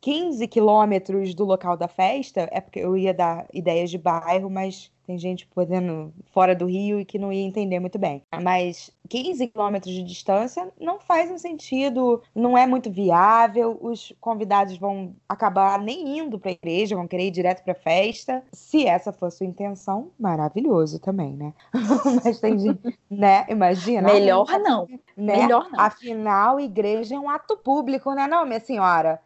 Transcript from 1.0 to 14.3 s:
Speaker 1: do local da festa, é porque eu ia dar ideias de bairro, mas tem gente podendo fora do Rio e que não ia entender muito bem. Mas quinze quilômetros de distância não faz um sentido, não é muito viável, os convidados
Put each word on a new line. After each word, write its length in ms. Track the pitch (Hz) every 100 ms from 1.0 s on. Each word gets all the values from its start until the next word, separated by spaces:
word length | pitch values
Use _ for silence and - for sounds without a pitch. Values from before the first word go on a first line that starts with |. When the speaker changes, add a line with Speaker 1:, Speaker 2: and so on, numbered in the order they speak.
| 190 196 190
Speaker 1:
do 100 | 175
local 320 | 202 190 185 170
da 120 | 175
festa, 600 | - 190 269 262 - 165
é 80 | -
porque 180 | 185 -
eu 180 | 180 185
ia 160 | 190
dar 320 | 175 170 165 -
ideias 380 | - 170 170 175
de 80 | 175
bairro, 500 | 170 170 165 185 190
mas 420 | 190 190 185 - _ -
tem 120 | 180
gente 280 | 180 180 -
podendo 640 | - 175 185 180 160 156 160 -
fora 280 | - 185
do 120 | 180 180
Rio 340 | 185 202 208
e 40 |
que 140 | 196 208
não 140 | 196
ia 100 | 196
entender 380 | 196 196 196 180
muito 180 | 180 202
bem. 240 | 190 143 _ 175
Mas 480 | 180 185 180 175 - _ -
quinze 400 | 240 269 339 240
quilômetros 440 | 220 208 208 190
de 100 | 185
distância 680 | 180 180 - 196 240 - 370 -
não 220 | 320 392
faz 300 | _ 339 339
um 80 | 359
sentido, 840 | 349 320 - 262 277 247 254 233 _
não 220 | - 240 247
é 100 | 254
muito 240 | 254 247
viável, 840 | 185 196 170 190 226 233 208 233 226
os 320 | 226 226 - -
convidados 560 | -